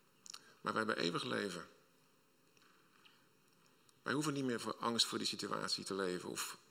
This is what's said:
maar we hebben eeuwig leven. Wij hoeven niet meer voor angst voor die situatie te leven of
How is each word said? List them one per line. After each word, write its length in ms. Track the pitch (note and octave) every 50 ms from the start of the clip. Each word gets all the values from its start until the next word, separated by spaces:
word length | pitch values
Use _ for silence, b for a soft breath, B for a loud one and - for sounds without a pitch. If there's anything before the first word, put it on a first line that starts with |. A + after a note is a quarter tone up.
| _ _ - - - - B B B B B B
maar 100 | - -
we 60 | G#2+ G#2+
hebben 200 | A2 G#2+ - -
eeuwig 260 | - E3+ E3+ C#3+ B2
leven. 440 | B2 A#2+ A2 G#2 G2 F2+ E2+ - - - - - - - - - - - _ _ _ _ _ _ _ _ - B B B B B B B B B B B B B B - _ _ - - - - - - - - - - -
Wij 120 | - - A#2+
hoeven 200 | C#3+ D3+ D3+ C#3+
niet 120 | C#3 C3+
meer 140 | B2+ A#2+ A2
voor 160 | G#2+ A2 -
angst 300 | - - A2+ A#2 A2+ G2+
voor 120 | - - A2
die 100 | G#2+ -
situatie 560 | - G2 - G2+ G#2 G#2+ G2+ F#2+ - - -
te 100 | - G2
leven 360 | F#2+ G2 F2+ F2+ F2+ - -
of 280 | A#1 - - - - - - -